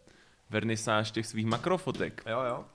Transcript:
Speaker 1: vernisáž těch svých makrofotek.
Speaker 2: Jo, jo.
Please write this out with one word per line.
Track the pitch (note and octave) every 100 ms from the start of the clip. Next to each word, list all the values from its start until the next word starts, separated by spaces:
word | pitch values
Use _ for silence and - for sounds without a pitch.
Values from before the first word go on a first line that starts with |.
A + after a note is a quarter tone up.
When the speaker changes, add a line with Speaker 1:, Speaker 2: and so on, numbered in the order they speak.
| - - - _ -
Speaker 1:
vernisáž | A2 A2 A2 A#2 G#2+ G#2+
těch | - A2
svých | A2 A2
makrofotek. | A2+ - F#3 - G#2+ E2+ - A#2
Speaker 2:
Jo, | A#2 B2+
jo. | C3+ -